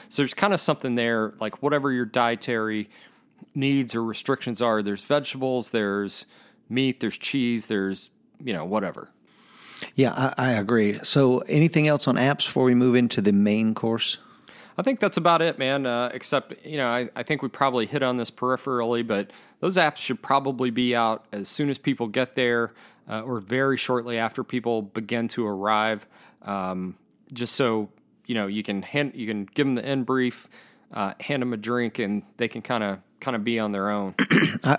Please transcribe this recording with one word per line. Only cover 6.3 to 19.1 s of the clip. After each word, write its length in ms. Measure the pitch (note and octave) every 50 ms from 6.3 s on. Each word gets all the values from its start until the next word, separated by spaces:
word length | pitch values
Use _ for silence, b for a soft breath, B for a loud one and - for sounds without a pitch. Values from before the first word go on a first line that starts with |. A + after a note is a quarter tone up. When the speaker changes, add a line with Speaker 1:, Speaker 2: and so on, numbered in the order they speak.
| b b b b b b _ -
Speaker 1:
meat, 300 | A2+ B2+ C3+ C3 B2 -
there's 180 | - A2 -
cheese, 500 | - - - - C#3 B2 A#2+ A#2+ A2+ G#2
there's, 420 | - A2 G2+ G2 G2 F#2+ F#2+ - - _ _ _ _ _ _ -
you 100 | B2 G#2
know, 120 | E2 D2+
whatever. 460 | F2+ G2+ G#2+ F#2+ F2 D2+ - - - _ _ B B B B B B B B B B B B B B B
Speaker 2:
Yeah, 180 | - C3+ B2 -
I, 200 | - C3 C3+ -
I 140 | - B2+ C3 B2
agree. 460 | G#2+ G2+ G2+ A#2+ A2+ G#2+ G#2 G2+ - -
So 360 | - - D3 C#3 B2+ B2+ B2
anything 480 | - - - D3+ D#3 E3 - D#3+ D3+
else 200 | D3+ D3 C#3+ -
on 80 | C#3 B2
apps 300 | G#2+ B2 C#3 D3 - -
before 180 | - - C3 C3
we 100 | B2+ B2
move 220 | B2 B2 B2+ A#2+
into 260 | B2 A#2+ A#2 - -
the 120 | G2 G#2 G2+
main 420 | G2+ G2+ G#2 G#2 A2 A2 A2 A2
course? 420 | - - A2+ A2+ A2+ - - - - B B B B B B B B B B B
Speaker 1:
I 40 | -
think 180 | G3 C4 C4+ -
that's 180 | - G3 -
about 240 | F#3+ E3 F3 E3+ D#3+
it, 180 | E3 E3 D3+ -
man, 260 | C3+ C3 C#3 C#3 C3+
uh, 240 | B2+ A#2+ A#2+ B2 B2 -
except, 520 | B2+ - - - C3+ - - - - -
you 120 | - D#3
know, 100 | C#3+ C3
I, 220 | A#2+ A#2 B2 B2 A2 -
I 80 | - A#2+
think 200 | - D#3 C3 -
we 60 | B2+
probably 360 | - - C#3 C#3 B2 B2 A2
hit 160 | G#2 C#3+ D3
on 160 | C3+ B2+ B2+
this 140 | B2 A#2 -
peripherally, 720 | - - - B2+ C3 B2 - C#3 C3 A#2+ A#2 A#2 A#2+ A#2 A#2
but 260 | A2+